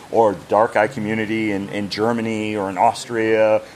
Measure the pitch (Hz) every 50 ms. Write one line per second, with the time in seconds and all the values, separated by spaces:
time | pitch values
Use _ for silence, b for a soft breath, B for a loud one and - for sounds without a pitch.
0 | B B - 110 113 104 98 - - - 107 104 113 - - 104 107 107 - 110
1 | 104 104 110 110 107 101 113 110 110 107 101 95 98 101 98 104 104 92 - 101
2 | 107 117 120 117 110 113 110 107 107 107 107 104 95 98 92 90 110 117 - -
3 | - - 120 113 110 110 110 110 110 107 107 107 B B B